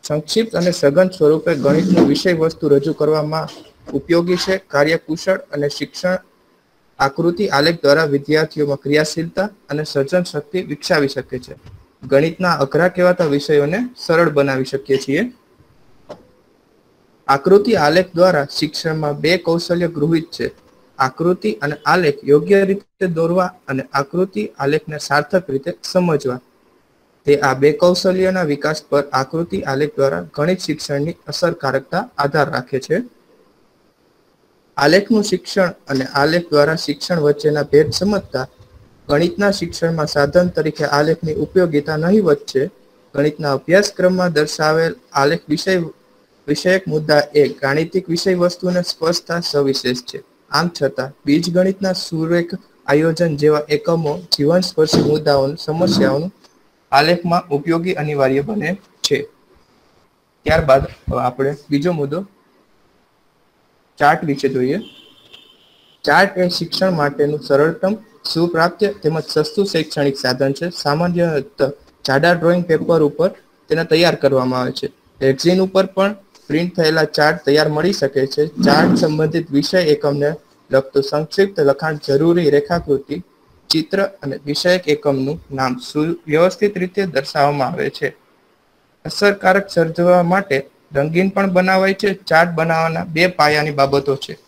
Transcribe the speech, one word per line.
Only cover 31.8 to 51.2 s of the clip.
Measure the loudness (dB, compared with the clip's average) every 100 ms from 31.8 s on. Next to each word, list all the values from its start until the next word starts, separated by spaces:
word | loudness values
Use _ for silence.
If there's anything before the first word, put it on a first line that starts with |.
| -4 -6 -6 -4
આધાર | -2 0 -2
રાખે | -4 -6 -8
છે. | -4 -4 -4 _ _ _ _ _ _ _ _ _ _ _ _ _ _ _ _ 0
આલેખનું | 4 4 2 0
શિક્ષણ | 0 -4 -4 0 0 -2 -6
અને | -4 -2
આલેખ | 0 2 0 0
દ્વારા | 2 2 0
શિક્ષણ | -4 -8 -4 0
વચ્ચેના | 2 2 0 0
ભેદ | 2 4 4
સમજતા | 0 0 -2 -4 -8 -8 _ -20 -20 _ _ -2
ગણિતના | 0 0 0 0
શિક્ષણમાં | 0 -6 -4 -4 -2 -2
સાધન | 0 2 2 2
તરીકે | -2 -4 -2 0
આલેખની | 2 2 0 -2
ઉપયોગિતા | -4 -2 0 2 0 -2 -2
નહિવત | 2 4 4 2
છે. | 0 -4 -4 _ _ _ _ -2
ગણિતના | -2 -2 -2
અભ્યાસક્રમમાં | -2 2 2 2 0 0 2 0
દર્શાવેલ | 0 -2 0 0 2 0 -4 _
આલેખ | 0 0 0 -4
વિષય, | -4 0 0 -2 -10 _ _ _ _ -6
વિષયક | -2 0 0 0
મુદ્દા | -4 2 2 2 2
એ | 2
ગાણિતિક | 0 -2 -2 -2 -4 -4
વિષય | -4 0 0
વસ્તુને | 0 0 -2 -2
સ્પર્શતા | -4 -4 -2 -2 -4 -6
સવિશેષ | -2 -2 0 -2 -4 -6
છે. | -8 -16 -18 _ _
આમ | -2 -2
છતાં | -2 -4 -2 -8 -8